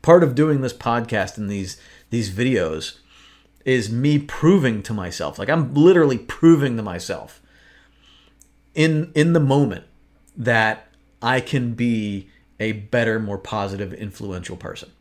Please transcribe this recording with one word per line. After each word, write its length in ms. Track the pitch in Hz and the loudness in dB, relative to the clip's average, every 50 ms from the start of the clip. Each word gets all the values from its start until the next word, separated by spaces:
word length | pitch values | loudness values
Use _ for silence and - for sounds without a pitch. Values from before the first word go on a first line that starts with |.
| - | 8
Part 220 | - 165 180 175 | 8 8 8 8
of 100 | 147 123 | 4 2
doing 280 | 131 151 156 151 139 131 | 2 2 2 2 0 -2
this 100 | 123 - | -4 -6
podcast 640 | - - 120 117 120 113 110 113 104 92 95 - - | -6 -4 -2 -2 -2 -2 -2 -2 -2 -2 -4 -6 -8
and 100 | 107 98 | -6 -6
these, 280 | 104 101 95 92 - - - - - - _ _ | -4 -6 -6 -8 -10 -16 -20 -20 -20 -20 _ _
these 200 | - 120 110 98 | -6 -4 -4 -4
videos 680 | 92 98 120 131 127 104 87 80 78 80 78 - - _ _ _ _ - - - _ _ _ _ _ _ _ | -4 -2 -2 0 0 0 0 -2 -4 -6 -8 -10 -14 _ _ _ _ -20 -20 -20 _ _ _ _ _ _ _
is 280 | 131 131 127 107 98 117 | 0 0 0 0 -2 -4
me 260 | 120 131 147 147 143 | 0 0 2 2 2
proving 640 | 143 - - - - 160 190 190 143 127 110 104 98 | 0 -4 -8 0 4 4 4 6 4 2 -2 -2 -6
to 120 | - 117 | -6 -6
myself, 440 | 104 92 87 76 - 82 71 69 - | -6 -6 -8 -8 -6 -8 -8 -6 -8
like, 120 | 98 127 | -4 -2
I'm 240 | 147 165 147 120 135 | 0 0 0 0 2
literally 440 | 143 151 175 190 180 160 143 131 113 | 6 6 8 8 6 4 4 2 -2
proving 580 | - - - - - 165 165 147 139 135 120 | -6 -12 -6 4 6 6 6 6 4 -2 -2
to 60 | 113 107 | -4 -6
myself 580 | 104 87 85 - - 95 71 53 - - _ _ _ _ _ _ _ _ _ _ _ _ _ _ _ _ _ _ _ _ _ _ _ _ _ _ _ _ | -6 -8 -10 -8 -8 -8 -8 -10 -16 -20 _ _ _ _ _ _ _ _ _ _ _ _ _ _ _ _ _ _ _ _ _ _ _ _ _ _ _ _
in, 380 | 151 156 160 160 151 160 170 - | 0 0 2 2 0 -2 -2 0
in 180 | 156 151 165 170 | 0 2 4 4
the 80 | 165 | 2
moment 440 | 147 135 135 143 143 117 92 87 - _ _ _ _ _ _ _ _ _ _ | 2 4 2 2 2 0 -2 -8 -12 _ _ _ _ _ _ _ _ _ _
that 520 | - 120 120 117 113 110 110 110 - - _ _ _ _ _ _ _ | -8 -2 0 0 2 2 0 -2 -6 -12 _ _ _ _ _ _ _
I 200 | - 117 131 131 | -4 -2 -2 -2
can 340 | 123 - - 135 123 120 117 | -2 -2 -4 -4 -2 -4 -4
be 560 | 110 120 120 117 113 107 104 101 98 95 - _ _ _ _ _ _ | -4 -2 -2 -2 -2 -4 -6 -6 -8 -10 -14 _ _ _ _ _ _
a 120 | 107 110 107 | -6 -6 -6
better, 460 | 104 101 107 - 123 117 113 110 110 | -6 -8 -4 -2 0 0 0 -2 -2
more 200 | 110 104 101 98 | -4 -6 -8 -10
positive, 540 | - - - 107 101 98 95 98 101 92 90 | -10 -8 -6 -6 -6 -6 -6 -8 -8 -10 -10
influential 640 | - 107 101 - - 107 101 95 90 90 - 92 | -12 -14 -14 -14 -12 -12 -10 -10 -10 -10 -12 -14
person. 340 | 87 - - - - - - _ _ | -14 -12 -14 -14 -14 -18 -20 _ _